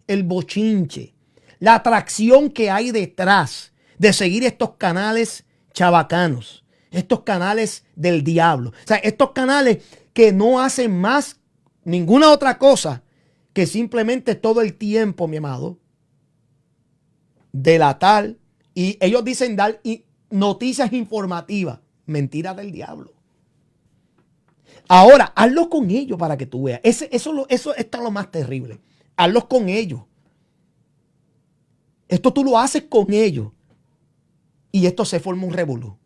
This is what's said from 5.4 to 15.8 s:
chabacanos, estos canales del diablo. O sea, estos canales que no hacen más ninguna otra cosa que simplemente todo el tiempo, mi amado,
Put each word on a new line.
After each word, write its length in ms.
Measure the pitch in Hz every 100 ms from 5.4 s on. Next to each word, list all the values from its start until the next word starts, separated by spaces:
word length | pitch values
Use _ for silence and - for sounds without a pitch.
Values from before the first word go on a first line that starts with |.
| - _ _
chabacanos, 920 | - 175 170 147 165 175 127 107 - _ _ _
estos 300 | 175 - -
canales 640 | - 185 185 220 214 - _ -
del 280 | 170 170
diablo. 460 | 147 165 165 143 120
O 160 | - -
sea, 100 | 208
estos 360 | 214 214 269
canales 520 | 262 254 285 262 208 - - _
que 200 | - 220
no 280 | 190 220 254
hacen 400 | 262 262 240 180
más 400 | 196 277 - - _ _ _ _
ninguna 460 | 170 180 170 254 311
otra 280 | 294 269 233
cosa 440 | 269 269 156 127 _ _ _ _ _
que 140 | - 175
simplemente 680 | 214 233 233 220 254 254
todo 260 | 208 226 226
el 120 | 214
tiempo, 540 | - 208 220 214 180 165
mi 80 | 156
amado, 420 | 147 127 156 175